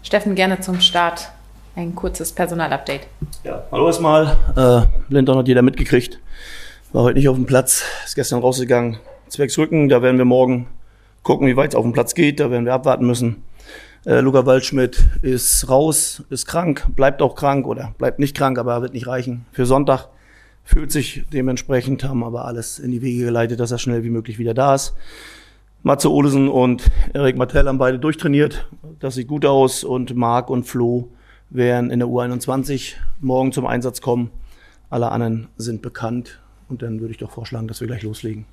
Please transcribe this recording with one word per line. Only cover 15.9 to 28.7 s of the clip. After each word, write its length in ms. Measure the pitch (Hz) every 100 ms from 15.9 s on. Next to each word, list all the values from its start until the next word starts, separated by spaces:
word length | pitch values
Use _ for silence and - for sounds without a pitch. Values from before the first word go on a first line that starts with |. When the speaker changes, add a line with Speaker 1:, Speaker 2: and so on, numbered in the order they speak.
| 147 - - -
Speaker 2:
ist 180 | 131 -
krank, 380 | 160 175 139 -
bleibt 280 | - 135 139
auch 140 | 127 -
krank 300 | 143 139 120
oder 300 | 117 110 -
bleibt 220 | 127 -
nicht 160 | 143 143
krank, 240 | 139 123
aber 220 | 120 120
wird 120 | 127
nicht 140 | 131 120
reichen 380 | 127 123 120 -
für 120 | - 123
Sonntag. 440 | 135 143 131 - _ _ _ _ _ -
Fühlt 240 | - 151
sich 340 | 151 - 139 -
dementsprechend, 760 | 139 127 123 - 131 117 135 139
haben 180 | 131
aber 220 | 117 120 127
alles 340 | 120 113 -
in 100 | 123
die 140 | 123
Wege 220 | 131 123 120
geleitet, 340 | 117 117 120
dass 100 | 117
er 80 | 120
schnell 260 | 131 117
wie 60 | 117
möglich 300 | 117 113 110
wieder 160 | 117 113
da 180 | 139
ist. 220 | 135 - - - - - - - _ _ _
Matze 280 | - 139 -
Olesen 360 | 143 143 135 135
und 420 | 131 123 123 - - -
Erik 240 | 143 139 127
Martell 300 | 127 - 143
haben 100 | 135
beide 220 | 127 127
durchtrainiert. 680 | 147 156 160 143 147 - -